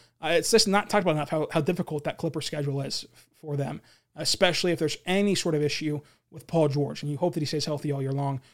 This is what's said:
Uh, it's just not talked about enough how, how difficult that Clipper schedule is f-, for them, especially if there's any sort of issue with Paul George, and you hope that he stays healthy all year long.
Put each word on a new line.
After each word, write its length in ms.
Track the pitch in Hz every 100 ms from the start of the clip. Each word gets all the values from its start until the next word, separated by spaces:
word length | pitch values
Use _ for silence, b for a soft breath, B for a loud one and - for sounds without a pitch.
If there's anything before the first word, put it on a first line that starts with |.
| b _
Uh, 60 | 156
it's 240 | 165 -
just 160 | 226 214
not 200 | 196 208
talked 140 | 208
about 140 | 175 151
enough 140 | -
how, 180 | 160 151
how 100 | 165
difficult 440 | 147 196 180 151
that 120 | 151 151
Clipper 240 | 165 156
schedule 400 | - 156 143 139
is 220 | 139 - -
f-, 140 | _ _ _
for 160 | 156 143
them, 240 | 139 - b b b
especially 560 | - 156 - 180 156 180
if 80 | 160
there's 180 | 156 - -
any 280 | 190 202
sort 220 | 190 180 151
of 60 |
issue 380 | 147 - 156 147 b b _
with 160 | - -
Paul 220 | 170 151
George, 340 | 139 139 147
and 80 | 147
you 80 | 143
hope 160 | 180
that 60 | -
he 60 | 147
stays 180 | 156
healthy 260 | 143 143 151
all 100 | 139
year 120 | 135
long. 280 | 139 139 135 b